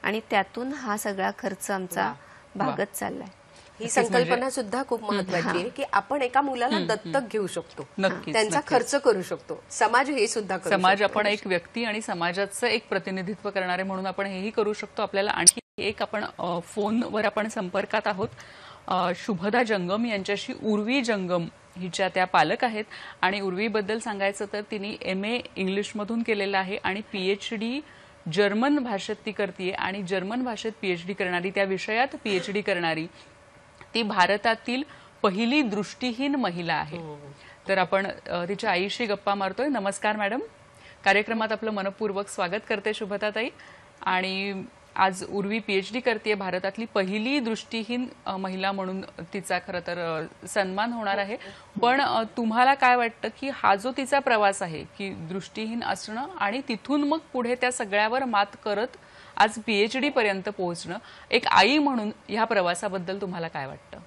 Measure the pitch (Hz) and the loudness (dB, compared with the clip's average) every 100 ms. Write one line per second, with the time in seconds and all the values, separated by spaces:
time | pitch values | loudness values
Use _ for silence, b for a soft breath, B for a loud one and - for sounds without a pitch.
0 | - 214 - 208 190 - 254 285 240 208 | -2 -4 2 2 2 -4 -6 -6 -4 -4
1 | 214 196 190 202 196 190 - 196 185 196 | -2 -2 -2 -2 -8 -6 -4 -4 -2 -2
2 | 196 247 B B B 196 196 143 202 - | -2 -2 B B B -2 -2 0 -4 -4
3 | 202 - 190 - - B B - 214 - | -6 -6 -12 -16 -20 B B -10 0 2
4 | 233 247 165 240 262 262 214 233 269 233 | 4 4 4 2 0 -4 -4 -4 -2 -4
5 | 214 202 185 180 170 175 190 - 277 202 | 0 -2 0 -2 0 -2 -2 -6 0 0
6 | 196 285 247 254 277 254 240 214 170 214 | 0 -2 2 2 0 0 0 0 0 -2
7 | 175 165 202 220 190 - - - 139 - | 0 -2 0 -2 -2 -4 -8 -14 -10 0
8 | 190 175 - 220 214 277 302 269 - 277 | 0 0 0 2 4 2 4 2 4 2
9 | 262 208 175 170 - 160 - - 214 240 | 4 4 0 -8 -8 -12 -10 0 4 6
10 | 277 277 202 233 196 185 170 196 185 196 | 4 2 0 0 -4 -4 2 4 6 6
11 | 202 208 208 208 196 175 - 233 233 214 | 4 4 2 0 0 -2 -2 -6 -4 -4
12 | 226 180 170 180 202 - 240 220 - 190 | -4 -2 -2 0 -2 0 0 0 0 -4
13 | 185 190 185 208 208 196 185 180 190 185 | -2 -4 -4 -6 -4 -2 0 0 -2 -2
14 | 190 185 196 190 202 226 208 214 214 - | -4 -2 -4 -4 -4 0 0 0 -6 -4
15 | 202 196 208 - 175 - _ - 202 220 | -2 0 0 2 2 0 _ -6 -6 -4
16 | 208 208 - - 185 175 170 - 208 220 | -6 -6 -8 -6 -6 -6 -6 -4 -2 0
17 | - 208 208 214 214 220 185 190 180 220 | -2 0 0 -2 -4 -4 -4 -4 -2 -2
18 | 214 190 226 - B B B B - 185 | -2 -2 -4 -6 B B B B -2 0
19 | 180 180 - 185 196 220 233 208 175 208 | 0 -2 -4 -2 0 2 2 0 0 0
20 | 240 208 190 202 - - 220 208 214 277 | 0 -2 -2 -4 -4 -4 0 0 2 0
21 | 240 208 185 180 165 - - - 185 170 | 2 -2 0 -2 -2 -10 -20 -10 -8 -2
22 | 185 185 185 180 156 214 247 214 214 B | 0 2 4 4 4 2 0 -2 -8 B
23 | B B 185 202 196 185 226 214 202 220 | B B 0 0 -2 0 0 0 0 -4
24 | 226 202 196 202 202 208 208 214 202 214 | -4 0 0 0 -6 -6 -6 -6 -6 -6
25 | - 190 202 240 - - 185 196 208 214 | -4 -2 -2 -4 -6 -4 -2 0 -2 -6
26 | 208 226 233 208 196 196 190 208 190 190 | -4 -2 0 0 2 0 -2 -2 -2 -4
27 | 214 202 185 202 - 226 226 262 B B | -6 -2 0 0 -2 -4 -4 -4 B B
28 | B B - 160 202 214 262 294 247 196 | B B -4 2 4 4 4 2 2 -4
29 | - 214 - 202 196 - 185 190 - 202 | -4 -6 -6 -2 -4 -2 -4 -2 -4 -4
30 | 180 190 190 240 254 214 226 220 196 175 | -2 -2 -2 -2 -4 -4 -6 -4 -2 -2
31 | 175 196 185 180 185 190 196 190 - 220 | -2 -2 0 0 0 0 0 0 0 2
32 | 277 302 220 190 170 202 202 180 165 160 | 2 0 0 0 0 -2 0 0 2 0
33 | 165 B B - - - - - - 226 | -4 B B -20 -20 -20 -20 -20 -4 -2
34 | 220 202 180 208 233 220 - 233 302 B | 0 4 4 4 2 0 -2 -4 -4 B
35 | B - 214 185 233 294 254 202 190 - | B 0 0 4 4 4 2 0 -4 -4
36 | 247 226 277 285 208 175 170 151 151 170 | -4 -2 0 0 0 -2 -2 -2 -2 -8
37 | 160 147 143 143 B B - 190 180 196 | -10 -14 -16 -20 B B 0 2 4 2
38 | 196 - - 175 175 196 220 180 196 - | 0 -6 -6 -4 -4 -2 0 0 0 -2
39 | 233 202 - 202 190 190 277 247 196 196 | -2 -2 0 0 -2 0 0 0 -2 0
40 | 214 214 202 240 453 - - B B B | -2 0 0 -2 -6 -14 -20 B B B
41 | 196 196 208 226 220 214 220 208 196 196 | 4 4 4 0 0 -2 -2 -2 -4 -2
42 | 214 196 202 - 175 190 - 214 214 214 | -2 -2 -4 -4 -2 -2 -2 -2 -2 -2
43 | 202 196 214 208 254 - B B B - | -4 -2 -2 -2 -6 -8 B B B -6
44 | - 185 185 190 196 190 185 - - - | 0 0 0 -2 -4 -6 -10 -16 -10 2
45 | 190 185 - 202 196 220 202 190 190 233 | 2 2 -6 -4 -2 -2 0 0 0 -2
46 | 247 220 214 208 190 180 190 196 226 208 | 0 0 0 -2 0 -2 -4 -6 -2 0
47 | 185 214 226 285 233 220 - 226 214 240 | 0 0 0 0 0 -4 -4 -6 -4 -4
48 | 247 - - 190 190 185 196 196 185 190 | -4 -8 -8 -4 -4 -2 -2 -2 -4 -4
49 | - - 170 202 175 185 - 180 175 175 | -8 -12 -8 -8 -2 -2 -2 -6 -4 -4
50 | 165 160 160 - 185 214 190 190 233 233 | -2 -4 -6 -10 -4 0 0 0 -2 -2
51 | 208 196 202 - 196 B B - 240 262 | -2 0 -2 -6 -10 B B 2 4 4
52 | 269 220 226 - 226 226 254 277 254 247 | 4 2 0 -2 0 4 6 8 6 6
53 | 233 - 226 - 269 247 208 196 233 262 | 4 -2 -8 -4 -6 2 6 6 2 -2
54 | 262 277 269 220 202 196 180 156 - - | 2 2 4 6 6 4 -4 -6 -10 -8
55 | 196 190 160 190 - - 220 233 - 190 | -8 -6 -6 -6 -6 -6 -6 -4 -2 -4
56 | - 220 294 370 202 240 269 220 - 294 | -4 -6 -6 -2 -2 -2 -4 -6 0 0
57 | 285 320 - 254 240 247 247 247 220 202 | 2 0 -2 -4 0 2 0 0 0 2
58 | 214 254 262 208 208 - 220 202 370 - | 2 2 2 2 0 -2 -2 0 -2 -6
59 | B B B - 220 220 214 202 214 262 | B B B 4 4 4 0 4 4 2
60 | 285 277 208 196 190 208 180 170 165 180 | 2 4 2 2 -4 -4 -4 -4 -8 -10
61 | B B B - - - 202 294 285 247 | B B B 2 6 8 8 6 4 2
62 | 214 - - 208 226 208 175 175 208 185 | -2 -6 -6 0 2 4 2 0 -2 -4
63 | 175 196 196 170 165 160 135 - - - | -4 -4 -4 -6 -6 -6 -8 -10 -16 -18